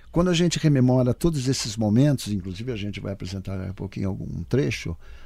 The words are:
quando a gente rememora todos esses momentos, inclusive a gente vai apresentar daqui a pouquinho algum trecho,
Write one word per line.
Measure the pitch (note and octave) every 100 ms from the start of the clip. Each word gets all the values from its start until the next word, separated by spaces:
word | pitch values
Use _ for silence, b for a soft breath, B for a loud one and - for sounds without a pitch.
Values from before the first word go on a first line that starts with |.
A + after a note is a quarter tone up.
| b
quando | D#3+ F3+
a |
gente | E3 F3 -
rememora | D#3 C#3 B2+ B2+ B2+
todos | A#2 E3+ D3+ B2+
esses | C3 B2+ G#2+
momentos, | G#2+ G#2+ D3 C#3+ G2+
inclusive | G#2 F#2 F#2 B2
a | A2
gente | G#2 G2
vai | G2+
apresentar | G2 F#2 F#2+ F#2+ F#2+
daqui | F#2
a |
pouquinho | G2 G2 - G2
algum | G2 - F2
trecho, | E2+ B2 C#3+ A#2 D#2+ E2 b b